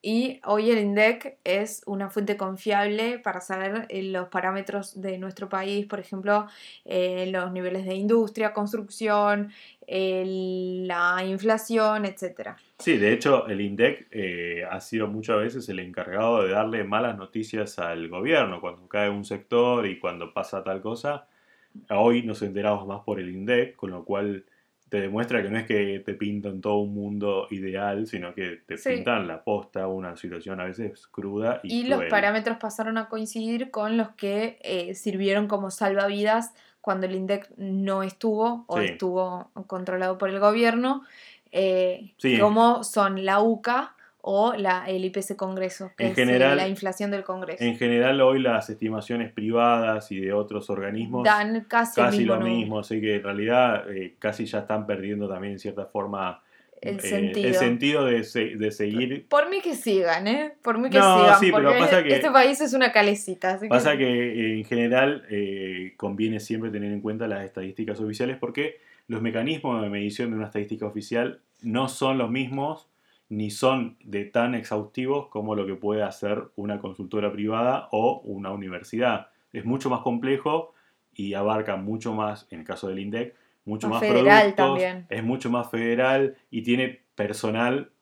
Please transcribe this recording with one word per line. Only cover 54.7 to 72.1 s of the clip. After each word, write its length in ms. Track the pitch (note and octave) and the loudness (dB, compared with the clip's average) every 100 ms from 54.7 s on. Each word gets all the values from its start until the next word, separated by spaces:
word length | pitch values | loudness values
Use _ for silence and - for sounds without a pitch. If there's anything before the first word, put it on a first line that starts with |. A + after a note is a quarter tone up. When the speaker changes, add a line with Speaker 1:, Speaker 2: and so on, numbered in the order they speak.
| G#2+ G#2 | -4 -2
Speaker 2:
perdiendo 420 | G2+ F#2+ G#2 G2+ | -4 -4 -4 -4
también 260 | F#2 G2 | -6 -8
en 40 | G2 | -8
cierta 280 | G#2 G2 F#2+ | -8 -8 -6
forma, 560 | G#2+ G2+ G2+ F#2 F2+ _ _ _ - | -6 -4 -4 -6 -6 _ _ _ -12
Speaker 1:
El 160 | - G3 | -8 -6
Speaker 2:
eh, 20 | |
Speaker 1:
sentido. 480 | - - G3+ G#3 B2+ | -2 0 0 0 2
Speaker 2:
el 60 | |
sentido 500 | B2 B2 A#2+ C3+ D3 | 4 4 2 2 2
de 180 | C3+ A#2+ | 2 2
se-, 320 | G#2+ B2 G#2+ G#2+ | 0 -2 -2 -2
de 140 | G#2+ | -4
seguir. 560 | G#2 G#2 A2 B2+ C#3+ - | -2 -2 0 -2 -4 2
Speaker 1:
Por 200 | C#4+ E4 | 2 4
mí 120 | F#4+ | 0
que 120 | F4+ | -2
sigan, 520 | C#4+ - G3 F3 E3 G3 | -4 0 2 2 2 0
¿eh? 240 | C4 D4+ D4 | -2 -2 -6
Por 160 | - A3 | -2 -2
mí 120 | B3+ | 4
que 80 | G#3 | 8
Speaker 2:
No, 220 | G3 F#3 | 10 10
Speaker 1:
sigan, 200 | F3+ - | 10 10
Speaker 2:
sí, 100 | F#3+ | 8
pero 160 | - - | 6 6
Speaker 1:
porque 100 | - | 6
Speaker 2:
pasa 220 | - F#3 | 6 6
que 120 | D3+ | 6
Speaker 1:
este 160 | C3+ D4 | 4 6
país 300 | C4 C4 C#4 | 6 6 4
es 140 | D4 | 0
una 180 | C4 B3+ | 2 4
calecita, 600 | A3 G3+ G#3 - F#3 F#3 | 6 4 2 -4 -4 -2
así 140 | F#3+ G#3+ | -2 2
Speaker 2:
pasa 240 | B2 C3+ | 4 4
Speaker 1:
que 60 | C#3+ | 4
Speaker 2:
que, 340 | C3 B2 A#2+ A#2 A2 | 4 2 0 -2 -2
eh, 40 | A2 | -2
en 60 | |
general, 600 | G#2 A#2+ A#2 B2+ C3 - - | -2 0 4 4 4 2 -4
eh, 640 | G#2 G2+ G2 F#2+ F#2 F#2 _ | -4 -4 -4 -6 -8 -10 _
conviene 420 | G#2 G2+ A2 A2 | -6 -2 -2 -2
siempre 320 | G#2+ A2+ A2+ | -4 -6 -4
tener 220 | G#2 G2+ | -6 -4
en 80 | G#2 | -4
cuenta 260 | G#2 G#2+ A2+ | -6 -4 -4
las 160 | G2 | -6
estadísticas 540 | F#2+ - F#2+ G2 G#2+ G#2 | -8 -10 -12 -8 -8 -6
oficiales 360 | G#2+ G#2+ B2 C3 | -6 -4 -4 -4
porque 420 | A#2+ - D3+ - _ _ _ | -6 -4 -6 -6 _ _ _
los 160 | A2+ | -4
mecanismos 580 | A2+ A2+ B2 D#3 C#3+ A#2+ | -2 -2 -2 -2 -2 -2
de 80 | G#2 | -2
medición 420 | G2+ G#2 G#2 A#2+ | -2 -4 -4 -4
de 60 | A2 | -4
una 100 | G#2+ | -4
estadística 380 | G#2 G#2 G#2+ G#2 | -6 -6 -6 -6
oficial 540 | G#2 G2+ A#2 B2 B2 _ _ | -6 -4 -2 -2 -4 _ _
no 260 | A#2 A2+ C3 | -4 0 -2
son 300 | B2+ C3+ | 0 0